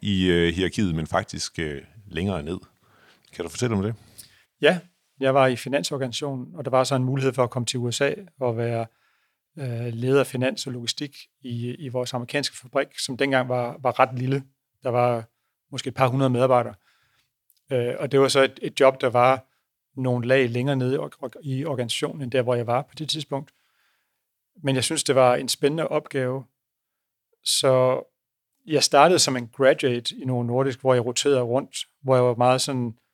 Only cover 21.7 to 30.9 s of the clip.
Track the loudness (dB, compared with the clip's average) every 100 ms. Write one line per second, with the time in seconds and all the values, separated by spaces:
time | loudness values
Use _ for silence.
21.7 | -6 -4 -4 -6 -6 -2 -2 0 0 0
22.7 | -2 -4 -12 -8 -6 -6 -8 -10 _ _
23.7 | _ _ _ _ _ _ _ _ -6 -2
24.7 | 0 0 -2 2 6 6 4 -2 -2 0
25.7 | 0 -2 -4 -4 -4 -4 -6 -10 _ _
26.7 | _ _ _ _ _ _ _ -4 0 4
27.7 | 4 2 0 -6 _ _ _ _ _ -2
28.7 | 0 4 6 8 6 2 -2 -6 2 4
29.7 | 4 0 -2 -4 -6 -4 -2 0 0 0
30.7 | 0 2